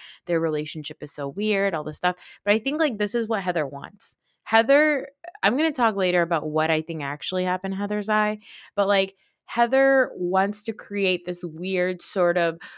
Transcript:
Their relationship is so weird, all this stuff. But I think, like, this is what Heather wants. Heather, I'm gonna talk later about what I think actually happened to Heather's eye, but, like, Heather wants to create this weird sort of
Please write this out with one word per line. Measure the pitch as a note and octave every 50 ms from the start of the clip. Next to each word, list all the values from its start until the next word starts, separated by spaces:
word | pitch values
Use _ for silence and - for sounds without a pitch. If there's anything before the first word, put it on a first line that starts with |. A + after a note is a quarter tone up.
| - - - - _
Their | - F3 E3
relationship | E3 D#3+ D#3 D3+ D3+ D#3 - D#3+ D3 - D3 -
is | - D3 -
so | - C#3+ C#3
weird, | C#3+ F3+ G#3+ G#3+ G#3 G3 G3 G3+ F3+
all | D#3 D3+
this | - D3+
stuff. | - - F3+ F3+ - - - - - _
But | G3+ G#3
I | A3
think, | G#3+ C4+ C#4 D#4
like, | D#4+ D4 A#3 G3
this | G#3 G#3 -
is | A#3+ A3+ G#3
what | A3+ G3+ F3+
Heather | F3+ E3+ E3+ D3+
wants. | C3+ C#3 C#3 C#3 - - - - - - _ _ _ _ _ _
Heather, | - - A3 A3+ A3 C#4 C#4+ D4+ D4+ D4+ C#4 - - - _ - - - - -
I'm | - A3+
gonna | C4+ D#4 D#4+
talk | D4 - B3 A3+ G#3
later | G3 F#3+ F3+ F3 F3+ E3+
about | E3 E3+ D#3 D3+ D#3
what | D3+ D#3 D#3 D#3+ D#3+
I | D#3 D#3+
think | - E3 D#3+ D3
actually | C#3 C#3+ D3 - - - F#3 F#3
happened | F#3 F3+ F#3 F#3 F#3+ G3
to | F#3+
Heather's | G3+ G3 G#3 G#3 G#3 G3
eye, | G#3+ G#3+ G#3+ G#3 G#3+ G#3+ - - - - - - _
but, | - G3+ F#3+
like, | G3+ G3 G3 G3 - _ _ _ _ _ _
Heather | - - A#3 A#3+ A#3 A#3+ C4+ C4+ C4+ C4+ C4+ B3+ - -
wants | - F3+ F3 F3+ F#3+ G3 G3+ G#3 G#3 -
to | - A3
create | A3 - - G3+ G3+ G3 F#3 F#3 F3 F3+
this | - F3+ F3 -
weird | E3+ D3+ D#3 F3 F#3+ F#3+ F3+ F3+ F3+ F#3 F3+ -
sort | - - G3+ F3+ F3 F3
of | F3 E3+ E3+ E3 E3 - - -